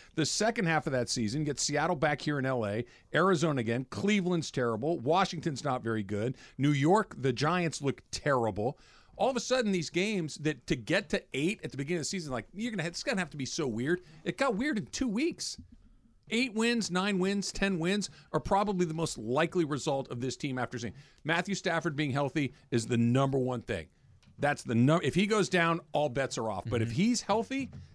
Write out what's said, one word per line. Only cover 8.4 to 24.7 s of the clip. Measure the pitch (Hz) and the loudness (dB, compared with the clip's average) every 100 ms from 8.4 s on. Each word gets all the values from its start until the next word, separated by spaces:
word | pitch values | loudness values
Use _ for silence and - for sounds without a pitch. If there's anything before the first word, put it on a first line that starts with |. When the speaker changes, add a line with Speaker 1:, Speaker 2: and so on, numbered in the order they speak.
| 113 98 110 147 - - - - | 2 0 -2 -4 -14 -20 -20 -2
Speaker 1:
All | 226 | 0
of | 254 | 0
a | |
sudden, | - 262 220 | 0 0 2
these | 190 160 | 0 0
games | 170 202 208 156 - | -2 0 -2 -4 -2
that | 156 147 - | -4 -4 -4
to | 143 | -4
get | 107 175 208 | 0 0 0
to | 202 - | -4 -2
eight | 131 156 214 | -2 0 -2
at | - | -6
the | 131 | -8
beginning | 139 175 | -4 -2
of | |
the | 143 | -2
season, | 196 151 | -4 -4
like, | 127 107 | -6 -6
you're | - 233 | -8 -6
gonna, | 214 | -4
it's | 160 170 | -4 -4
gonna | - 202 | -2 -2
have | 170 | -2
to | 147 | -6
be | 127 | -6
so | - 143 | -2 -2
weird. | 110 131 180 - - - | -2 0 0 -2 -10 -8
It | - | 0
got | 269 196 | 0 2
weird | 277 226 | 0 -2
in | 143 | -4
two | - 262 | -4 -2
weeks. | 202 339 - - - - - - - _ _ - | 0 -2 -4 -10 -10 -16 -20 -20 -20 _ _ -2
Eight | 226 262 208 | 0 0 2
wins, | 226 240 175 | 2 2 0
nine | 180 196 196 | 0 0 2
wins, | 190 202 185 | 2 0 -2
ten | - 196 185 | 0 0 2
wins | 165 208 185 - - | 2 0 -2 -8 -4
are | 156 | -4
probably | - 196 208 190 180 | 2 2 2 0 0
the | |
most | 160 160 - | -2 -4 -4
likely | 110 131 165 185 156 | -2 0 2 2 0
result | 143 151 139 135 | 0 -2 -2 -4
of | 127 | -4
this | 127 117 | -4 -4
team | 147 127 | -4 -4
after | 123 123 | -4 -4
seeing. | 107 135 - - | -8 -10 -18 -12
Matthew | 143 170 185 190 | -2 -2 0 -2
Stafford | 185 165 170 143 | -2 0 -2 -2
being | 151 | -2
healthy | 127 143 160 135 - - | 0 0 0 -2 -4 -2
is | 120 113 | -2 0
the | 120 | 2
number | 117 127 139 135 | 4 4 4 2
one | 127 123 | 0 -4
thing. | - 98 80 _ _ - - - | -4 -6 -6 _ _ -20 -20 -2
That's | 139 143 | -2 -2
the | 131 | 0